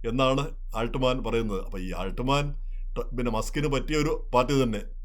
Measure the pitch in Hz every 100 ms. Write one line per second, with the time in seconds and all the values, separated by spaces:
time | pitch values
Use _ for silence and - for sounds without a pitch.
0 | 117 123 131 139 139 - - 113 120 131
1 | 127 127 110 113 110 95 - 98 90 85
2 | 95 90 123 143 143 143 - - - -
3 | 113 117 123 110 107 - 147 135 131 151
4 | 151 - - 123 127 139 120 104 - -